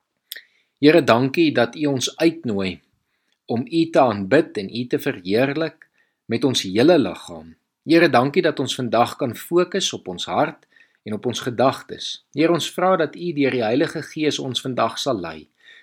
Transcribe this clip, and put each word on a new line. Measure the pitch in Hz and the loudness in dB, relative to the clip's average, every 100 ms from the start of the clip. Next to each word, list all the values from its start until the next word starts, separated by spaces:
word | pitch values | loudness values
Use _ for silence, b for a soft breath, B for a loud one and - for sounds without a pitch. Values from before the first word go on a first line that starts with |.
| _ _ B B B B B _ | _ _ B B B B B _
Here, | 143 165 | 4 6
dankie | 120 117 131 151 160 123 | 6 4 2 2 2 2
dat | 123 165 | 0 0
U | 147 | -2
ons | 131 - - | -2 -4 0
uitnooi | 165 160 123 98 95 87 _ _ _ _ _ _ - | 0 0 -4 -4 -4 -6 _ _ _ _ _ _ -6
om | 117 | -6
U | - 165 165 170 | -2 -2 2 4
te | |
aanbid | 127 101 95 139 160 107 | 4 2 2 2 2 -4
en | 95 | -8
U | 117 123 | -8 -4
te | 147 | -4
verheerlik | 143 107 90 107 135 147 160 - _ _ _ _ - | -4 -6 -2 0 0 -2 -6 -8 _ _ _ _ -6
met | 113 | -2
ons | 135 117 98 | 0 0 -2
hele | 95 143 170 | 4 6 6
liggaam. | 101 80 - 82 80 - _ _ - | 2 -4 -14 -18 -18 -20 _ _ 2
Here, | 165 165 | 4 6
dankie | 123 135 185 | 4 2 0
dat | 170 143 | 0 -2
ons | 127 - | -4 -6
vandag | 120 113 120 - | -2 2 0 0
kan | 135 107 | -6 -6
fokus | - 170 180 196 - 104 | -2 0 0 -2 -4 -6
op | - | -10
ons | 90 - | -12 -4
hart | 98 151 - _ b b b 107 | 0 -2 -4 _ b b b -10
en | 107 | -6
op | 123 | -6
ons | 107 131 | -4 -4
gedagtes. | 120 131 - - 85 - - _ 139 | 0 2 0 -6 -12 -12 -14 _ 0
Here, | 160 | 2
ons | 170 - - | 2 -2 -2
vra | 180 185 | 0 2
dat | 156 - | 0 -4
U | 175 147 | -6 0
deur | 135 123 | 0 0
die | |
Heilige | 110 127 156 - | 0 0 0 -4
Gees | 139 156 151 - | -10 -4 -2 -2
ons | 135 123 | -4 -6
vandag | 135 120 113 - | -6 -2 -2 -2
sal | 143 110 | -4 -4
lei, | 85 78 - b b b | -6 -12 -18 b b b